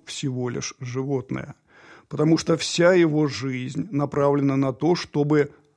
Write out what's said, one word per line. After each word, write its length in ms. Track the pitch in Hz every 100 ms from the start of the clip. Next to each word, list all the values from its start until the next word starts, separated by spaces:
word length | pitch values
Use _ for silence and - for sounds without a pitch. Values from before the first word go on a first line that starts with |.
| -
всего 440 | - 143 127 123
лишь 260 | - - -
животное. 760 | 123 123 135 135 127 131 139 - _ _ - - -
Потому 280 | 139 156 165
что 200 | - 165
вся 360 | - - 175
его 340 | 185 165 151 147
жизнь 600 | 113 135 127 127 135 190
направлена 680 | 143 143 147 143 143 139 135
на 160 | 135
то, 220 | - 151 175
чтобы 560 | - 151 147 151 143 - _